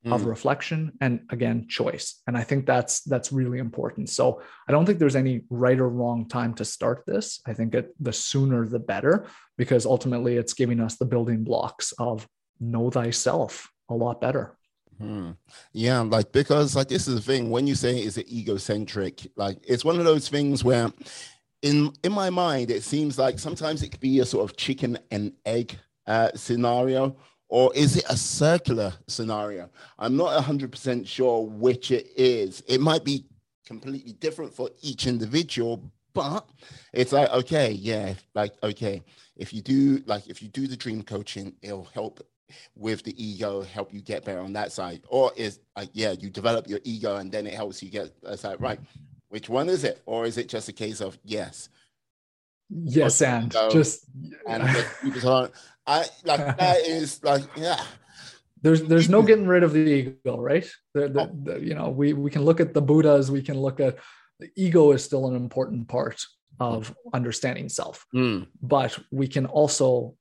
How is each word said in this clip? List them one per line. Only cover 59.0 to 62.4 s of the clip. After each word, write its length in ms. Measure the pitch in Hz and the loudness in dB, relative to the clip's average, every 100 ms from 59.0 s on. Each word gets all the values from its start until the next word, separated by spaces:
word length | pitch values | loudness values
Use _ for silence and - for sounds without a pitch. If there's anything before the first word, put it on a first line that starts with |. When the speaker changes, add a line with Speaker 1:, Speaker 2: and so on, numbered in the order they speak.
| 165 | 8
Speaker 1:
no 120 | 202 | 6
getting 260 | 220 214 190 | 8 6 8
rid 160 | 180 | 6
of 80 | 170 | 6
the 80 | 151 | 6
ego, 580 | 156 143 127 131 131 117 | 4 4 2 -4 -4 -2
right? 300 | 123 160 185 - _ | 0 0 0 -18 _
The, 140 | 147 143 | -2 0
the, 140 | 139 | 0
Speaker 2:
Oh. 100 | - 156 | -2 -6
Speaker 1:
the, 160 | 139 175 | -8 -6
you 140 | 160 156 | -6 -4
know, 140 | 160 | -4
we, 240 | 135 143 | 0 2
we 160 | 143 143 | 2 -2
can 140 | 151 | 2